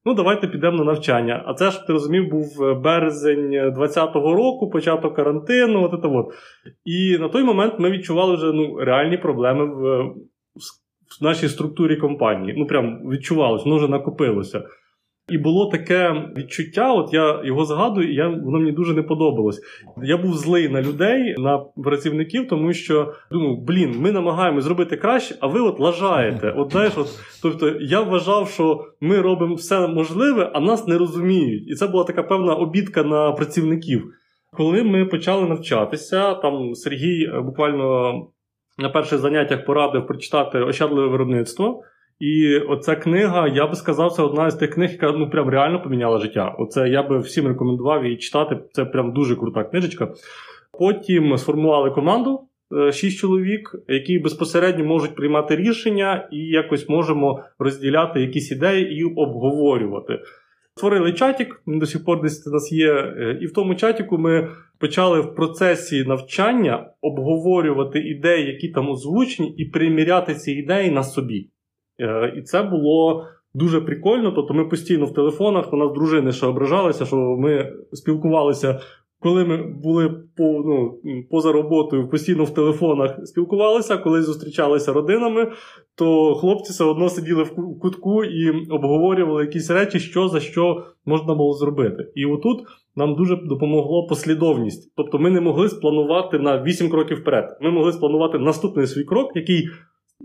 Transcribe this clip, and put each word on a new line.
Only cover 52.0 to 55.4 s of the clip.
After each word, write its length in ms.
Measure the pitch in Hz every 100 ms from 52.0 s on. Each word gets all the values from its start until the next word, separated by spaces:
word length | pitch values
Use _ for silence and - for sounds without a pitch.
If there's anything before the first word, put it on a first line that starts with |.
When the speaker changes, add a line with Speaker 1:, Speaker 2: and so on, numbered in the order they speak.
| 151 226 254 269 - _ _ 147
Speaker 1:
е, 140 | 143
шість 260 | 143 196 185
чоловік, 580 | 196 190 185 208 214 - -
які 320 | 135 135 180
безпосередньо 640 | 151 151 170 170 185 165 151
можуть 300 | 160 147 151
приймати 400 | 143 151